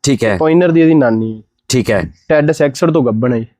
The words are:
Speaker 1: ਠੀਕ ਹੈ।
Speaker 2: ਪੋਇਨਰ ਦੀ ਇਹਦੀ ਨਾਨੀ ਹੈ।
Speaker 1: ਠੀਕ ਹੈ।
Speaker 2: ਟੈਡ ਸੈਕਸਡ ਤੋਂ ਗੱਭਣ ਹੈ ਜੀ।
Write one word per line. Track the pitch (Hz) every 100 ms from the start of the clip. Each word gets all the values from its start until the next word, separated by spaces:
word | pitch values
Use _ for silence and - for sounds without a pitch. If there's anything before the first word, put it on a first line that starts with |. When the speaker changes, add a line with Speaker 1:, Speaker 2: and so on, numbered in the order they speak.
Speaker 1:
ਠੀਕ | - 127
ਹੈ। | 113 95
Speaker 2:
ਪੋਇਨਰ | 156 165 180
ਦੀ | 165
ਇਹਦੀ | 160
ਨਾਨੀ | 160 123 113 113 110
ਹੈ। | _ _ _
Speaker 1:
ਠੀਕ | 131 110
ਹੈ। | 101 78 - _
Speaker 2:
ਟੈਡ | 156 147
ਸੈਕਸਡ | 156 147 131 165
ਤੋਂ | 160
ਗੱਭਣ | 120 110 123
ਹੈ | 120
ਜੀ। | 113